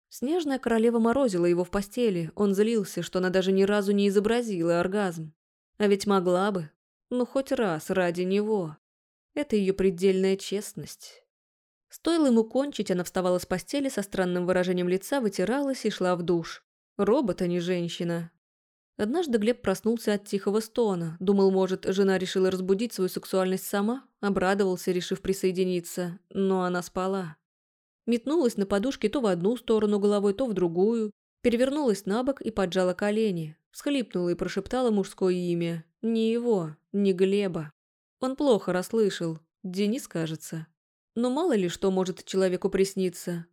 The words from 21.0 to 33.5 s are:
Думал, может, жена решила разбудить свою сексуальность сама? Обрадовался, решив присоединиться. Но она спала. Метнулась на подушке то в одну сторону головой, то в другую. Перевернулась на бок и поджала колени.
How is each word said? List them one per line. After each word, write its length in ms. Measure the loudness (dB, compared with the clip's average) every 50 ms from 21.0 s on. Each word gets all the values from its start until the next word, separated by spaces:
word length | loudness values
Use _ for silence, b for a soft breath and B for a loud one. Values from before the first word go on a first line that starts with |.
| -4 -6 -8 -2
Думал, 320 | 0 2 4 6 6 6 4
может, 320 | 4 2 2 0 -2 -2
жена 340 | 0 2 2 4 4 4 2
решила 320 | 0 -2 0 2 2 2
разбудить 420 | 2 0 0 0 0 0 0 -2 -4
свою 160 | -2 -4 -4
сексуальность 580 | -4 -6 -6 -2 0 0 2 2 0 -2 -4
сама? 380 | -4 -2 -2 0 0 -2 -4 -8 _ _ _
Обрадовался, 720 | -2 -2 0 2 2 2 2 2 2 0 -2 -2 -2 -2
решив 300 | -2 -2 -2 -4 -6 -4
присоединиться. 1000 | -2 -4 -2 0 0 -2 0 0 0 0 -2 -2 -4 -6 -6 -6 -6 -6 -8 -12 _ _
Но 340 | -4 -2 0 0 0 0 0
она 180 | 0 -2 -2 -4
спала. 540 | -6 -6 -4 -4 -2 -2 -4 -6 -8 -12 _ _ _ _ _ _ _ _ _ _ _ _ _ _
Метнулась 500 | -2 -2 -2 0 0 0 2 2 2 2
на 100 | 0 -2
подушке 420 | 0 0 0 0 -2 -2 -2 -2 -2
то 120 | 0 0
в 60 | 0
одну 300 | 0 0 2 0 0 -2
сторону 440 | -2 0 0 0 2 2 2 2 2
головой, 340 | 2 2 2 2 2 0 0
то 120 | 0 -2
в 80 | -2 0
другую. 580 | 0 0 0 2 2 2 2 2 0 -2 -4 -6 _ _ _ _ _ 0
Перевернулась 640 | 2 2 4 2 2 0 2 2 0 0 0 -2
на 200 | -2 -2 0 0
бок 160 | 0 -2 -2
и 100 | -4 -6
поджала 440 | -2 -2 -2 0 0 0 0 0 0
колени. 640 | 0 -2 0 0 2 0 0 0 -2 -4 -8